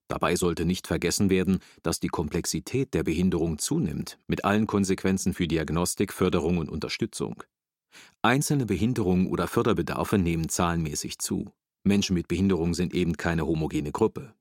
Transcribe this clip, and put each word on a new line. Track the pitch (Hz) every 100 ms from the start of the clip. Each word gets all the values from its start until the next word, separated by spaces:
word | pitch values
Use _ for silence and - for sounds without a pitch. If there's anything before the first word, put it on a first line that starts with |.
| -
Dabei | - - 87
sollte | 90 85 82
nicht | 90 -
vergessen | 82 85 - 101
werden, | 92 90 92 - -
dass | 80 82
die | 87
Komplexität | - 78 87 - 82 - 127 135
der | 85
Behinderung | 80 82 92 87 82 80
zunimmt, | - 156 107 71 - - -
mit | 113 -
allen | 104 110
Konsequenzen | 101 95 95 95 95 -
für | 87 87
Diagnostik, | 80 76 78 90 - 104
Förderung | - 92 90 78 87
und | 76
Unterstützung. | 82 67 - - - 67 - - _ _ _ _ - - _
Einzelne | 110 131 156 147 120
Behinderungen | 98 110 123 92 92 92
oder | 87 85
Förderbedarfe | - 117 90 78 78 85 107
nehmen | 85 82 80
zahlenmäßig | - 87 85 78 73 - -
zu. | - 90 - - _ _
Menschen | 95 101 104
mit | 90 85
Behinderung | 85 98 90 85
sind | 82 90
eben | - 85 85
keine | 87 82 76
homogene | 80 78 - 73
Gruppe. | - 110 - 95 -